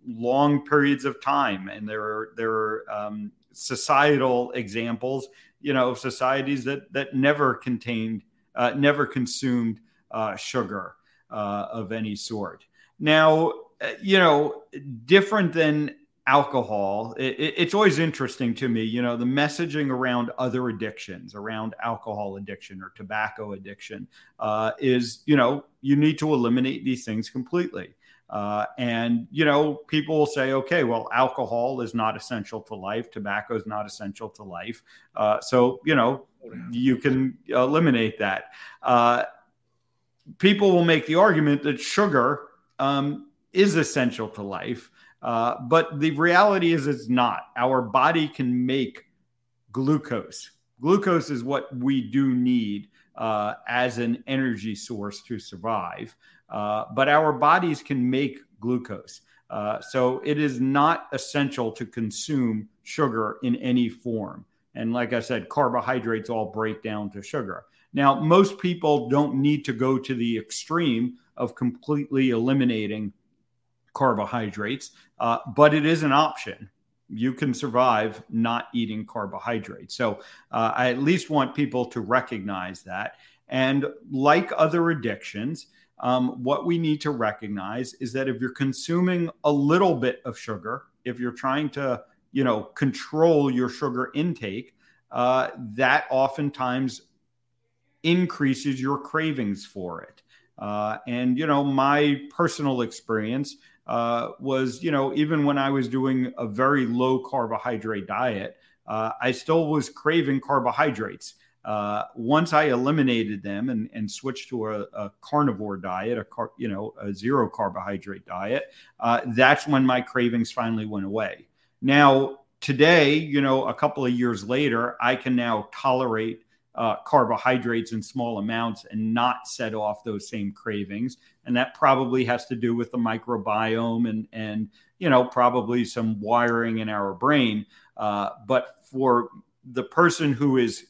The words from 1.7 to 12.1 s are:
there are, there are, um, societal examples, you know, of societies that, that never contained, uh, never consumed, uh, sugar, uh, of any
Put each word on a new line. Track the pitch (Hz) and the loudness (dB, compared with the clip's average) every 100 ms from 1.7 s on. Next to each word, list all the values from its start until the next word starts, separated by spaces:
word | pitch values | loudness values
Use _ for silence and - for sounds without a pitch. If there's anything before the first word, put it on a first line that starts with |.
| 101 107 | -12 -10
there | 107 | -8
are, | 107 107 110 - | -6 -6 -8 -6
there | 113 | -2
are, | 110 107 110 - | 0 -2 -4 -8
um, | 104 104 107 104 - _ | -8 -8 -8 -12 -14 _
societal | - - 123 - 139 147 139 131 123 123 | -12 -8 -4 2 6 6 6 4 2 0
examples, | 123 104 110 117 117 127 135 135 _ _ _ | -6 -6 -4 -4 -4 -4 -4 -6 _ _ _
you | 143 | -2
know, | 139 127 | 2 2
of | 120 | 0
societies | 131 - 131 135 131 143 120 | -6 -2 0 0 0 -2 -4
that, | 143 - | -6 -6
that | 139 135 | -6 -4
never | 131 139 147 135 | 2 4 4 2
contained, | 117 - 117 117 117 113 110 - _ _ 120 | 0 -2 -4 -2 -4 -4 -6 -10 _ _ 0
uh, | 123 | 0
never | 139 143 143 139 | 4 4 4 0
consumed, | 131 123 - 131 123 113 110 _ _ - | -2 -4 -2 -2 0 0 -4 _ _ -10
uh, | 113 107 95 | -6 -4 -6
sugar, | - 131 98 101 92 - _ _ _ | -4 -4 -4 -6 -10 -14 _ _ _
uh, | 113 104 101 - | -6 -4 -4 -6
of | 113 98 | -8 -6
any | 113 107 | -6 -6